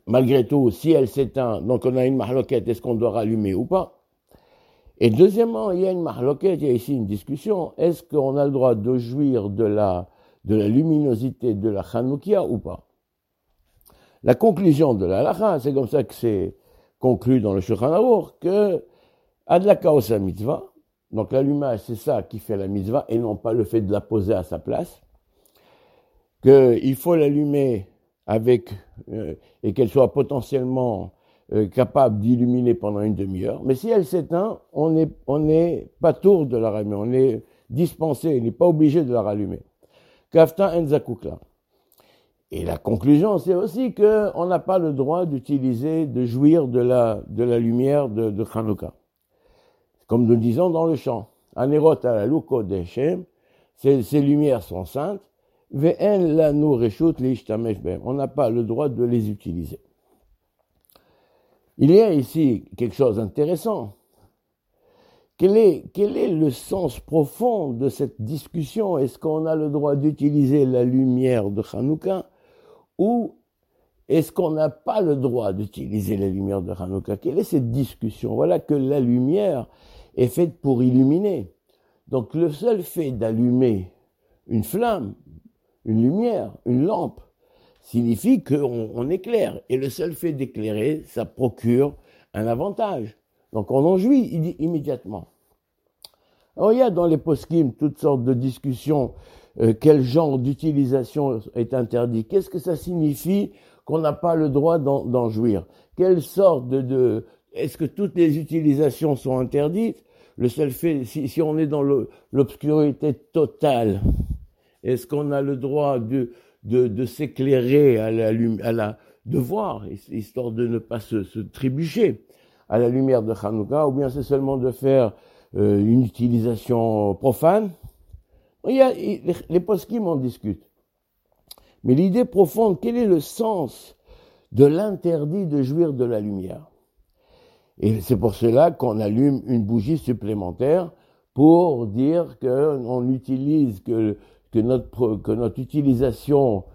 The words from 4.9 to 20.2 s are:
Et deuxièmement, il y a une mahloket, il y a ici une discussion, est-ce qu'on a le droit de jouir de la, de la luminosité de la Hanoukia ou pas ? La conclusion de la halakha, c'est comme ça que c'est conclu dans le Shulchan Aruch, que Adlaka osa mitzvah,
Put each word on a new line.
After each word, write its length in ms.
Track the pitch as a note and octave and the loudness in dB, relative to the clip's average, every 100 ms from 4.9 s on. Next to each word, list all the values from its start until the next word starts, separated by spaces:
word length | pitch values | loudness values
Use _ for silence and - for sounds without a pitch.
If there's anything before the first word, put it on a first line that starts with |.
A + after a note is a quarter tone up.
| - | 0
Et 100 | A#2 | 4
deuxièmement, 640 | A2 F#3+ G3+ A#3 A3 A3 | 6 6 6 0 0 -4
il 100 | F3+ | -2
y 60 | F#3+ | -2
a 40 | |
une 120 | F#3 | -2
mahloket, 580 | D#3+ A#2 B2 C#3+ F#3+ D#3+ | -4 -4 -2 0 0 0
il 60 | D3 | 0
y 20 | |
a 40 | |
ici 220 | B2 - C3+ | -2 -2 -4
une 120 | G2+ | -4
discussion, 640 | G#2 - C#3+ G#3+ G3 D3+ - | -6 -8 -8 -4 -4 -4 -2
est-ce 260 | E3 D#3+ | -2 -2
qu'on 340 | - D3+ C3+ C#3 | -4 -2 0 0
a 80 | C#3+ | 0
le 60 | |
droit 240 | C3+ B2+ A2+ | 2 2 2
de 220 | A2+ B2+ | 0 -2
jouir 500 | A#2+ C3 C#3+ B2 G2+ | -2 -2 0 0 -2
de 140 | G2+ | -2
la, 440 | G#2+ G#2 G#2 F2+ F2 _ _ _ - | 0 2 0 -2 -6 _ _ _ -2
de 100 | G#2+ | 0
la 120 | G#2 | 2
luminosité 880 | A#2+ D#3+ D3+ D3 A2 B2+ - B2+ G#2 | 2 2 2 0 0 -4 -4 -4 -2
de 140 | A2 | -2
la 120 | G2 | -4
Hanoukia 640 | F#2 A2+ B2+ C#3+ F#3 G3+ - | -4 -4 -4 -4 0 0 0
ou 140 | A2 | -4
pas ? 280 | F2 F2+ _ _ _ _ _ _ _ _ _ _ _ _ _ _ | -8 -14 _ _ _ _ _ _ _ _ _ _ _ _ _ _
La 120 | - B2 | 0 4
conclusion 580 | A3+ E3 F#3+ C#3 D3+ | 2 4 4 4 2
de 120 | G#2+ F2 | 2 0
la 140 | F#2+ | 0
halakha, 400 | C#3+ E3 G#3+ D#3+ | 0 0 0 0
c'est 140 | C3 | -2
comme 140 | C3+ A#2 | -4 -2
ça 160 | C#3+ | -2
que 100 | B2 | -4
c'est 420 | - A#2 G2+ E2+ - _ _ _ _ | -4 -2 -2 -4 -8 _ _ _ _
conclu 420 | B2+ A#2 A#2+ C3 | 0 0 2 0
dans 120 | G#2 | 0
le 80 | G2 | -2
Shulchan 300 | F#2 G2+ B2+ | -2 -2 0
Aruch, 480 | E3+ B3+ G#3+ D3+ _ | 2 2 2 -2 _
que 460 | F3 G3 G#3 E3 - _ _ _ _ _ - | -2 0 0 -2 -8 _ _ _ _ _ 0
Adlaka 440 | E3+ G3+ F#3+ F3 | 2 4 4 4
osa 280 | D3 G#2+ | 4 4
mitzvah, 440 | G#2+ | 0